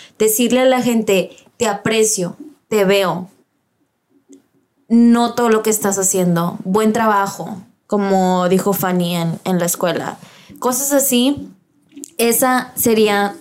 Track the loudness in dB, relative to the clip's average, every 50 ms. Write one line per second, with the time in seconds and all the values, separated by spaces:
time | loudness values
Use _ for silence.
0 | -20 -20 _ _ 0 0 2 0 0 2 2 2 4 4 2 2 0 0 0 0
1 | 0 2 0 0 0 -2 -8 -18 _ -20 _ _ -4 -4 -4 -4 -4 -2 0 2
2 | 0 0 0 -2 -4 -6 -8 -12 -18 -20 -20 _ _ _ 0 0 2 2 2 2
3 | 2 0 -4 -6 -8 -12 _ _ _ _ _ _ _ _ _ _ _ _ _ _
4 | _ _ _ _ _ _ -20 -20 _ _ _ _ _ _ _ _ _ _ 2 4
5 | 6 6 6 4 2 0 0 0 2 2 2 2 2 0 -2 0 0 -2 -2 0
6 | -2 -2 0 0 0 2 0 0 0 -2 -6 -8 -6 -2 0 2 2 2 2 2
7 | 0 2 2 2 0 -2 -4 -10 -12 -12 -12 -14 -16 -20 _ _ _ _ -2 -2
8 | 0 0 2 2 2 2 2 0 2 2 0 0 0 0 -2 -2 -2 -2 -2 -2
9 | -2 -2 -2 -2 -2 -4 -4 -6 -4 -4 -2 -2 -2 -2 -4 -2 -2 -2 -2 -4
10 | -6 -8 -10 -12 -18 -20 -20 -20 -20 -20 -18 -6 -6 -4 -4 -4 -4 0 0 0
11 | 0 2 0 2 2 0 -2 -4 -8 -14 -18 _ _ _ _ _ _ _ _ -20
12 | -20 -20 -6 -2 -2 0 0 0 0 0 0 -2 -4 -6 -8 -4 0 0 2 2
13 | 2 2 2 0 0 -2 -4 -4